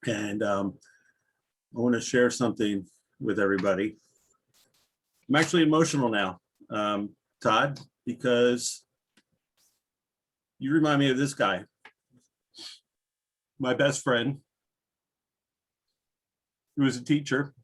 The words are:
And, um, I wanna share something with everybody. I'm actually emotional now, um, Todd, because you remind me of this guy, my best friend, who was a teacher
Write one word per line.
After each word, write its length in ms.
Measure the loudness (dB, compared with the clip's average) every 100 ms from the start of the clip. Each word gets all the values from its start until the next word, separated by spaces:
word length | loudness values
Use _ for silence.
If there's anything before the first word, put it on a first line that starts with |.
| -6
And, 380 | -6 -6 -4
um, 340 | -2 -2 -4 -8 _ _ _ _ _ _ _ _ _ -4
I 40 |
wanna 220 | 0 0
share 280 | 0 2 2
something 560 | 2 -2 0 -2 -2 -8 _ _ _
with 200 | -4 0
everybody. 580 | 0 2 0 0 -2 -6 _ _ _ _ _ _ _ _ _ _ _ _ _
I'm 80 | 2
actually 280 | 4 4
emotional 460 | 4 4 2 2 0
now, 300 | 0 -2 -4 _ _ -10
um, 460 | -4 -2 -2 -4 -10 _ _
Todd, 380 | 0 2 2 -4 -14 _ -12
because 800 | -6 0 2 2 2 -4 -10 _ _ _ _ _ _ _ _ _ _ _ _ _ _ _ _ _ _
you 160 | -2
remind 260 | 2 2 4
me 120 | 2
of 60 | 2
this 160 | -2
guy, 320 | 0 0 0 -6 _ -20 _ _ _ _ _ _ -20 -20 -20 _ _ _ _ _ _ _ _
my 140 | -4
best 300 | 0 0 0
friend, 360 | 0 0 0 -6 _ _ _ _ _ _ _ _ _ _ _ _ _ _ _ _ _ _ _ _ _ _ _ -2
who 80 |
was 140 | 0 0
a 60 |
teacher 500 | -2 -2 0 -4 -4 _